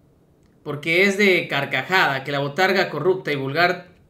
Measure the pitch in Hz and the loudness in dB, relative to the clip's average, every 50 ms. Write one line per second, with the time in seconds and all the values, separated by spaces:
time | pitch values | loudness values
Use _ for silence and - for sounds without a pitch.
0 | _ _ _ _ _ _ _ _ _ _ _ _ - 151 143 139 143 165 165 175 | _ _ _ _ _ _ _ _ _ _ _ _ -10 -10 -8 -6 -4 0 2 4
1 | 196 202 196 196 208 196 185 170 - - 156 139 139 - - 131 131 - 180 190 | 4 4 4 4 4 4 4 2 0 -2 -4 -4 -4 -2 -4 -4 -4 0 2 2
2 | 175 147 139 135 135 143 143 139 143 143 139 - 185 190 190 196 180 - - 147 | 2 2 0 -2 -4 -4 -4 -4 -4 -4 0 0 2 2 2 0 0 -2 -2 -2
3 | 143 180 185 185 - 160 147 139 135 135 139 160 175 175 180 180 - - - _ | 0 0 0 0 -2 -4 -4 -4 -4 -4 0 2 2 2 0 -2 -8 -18 -20 _
4 | _ | _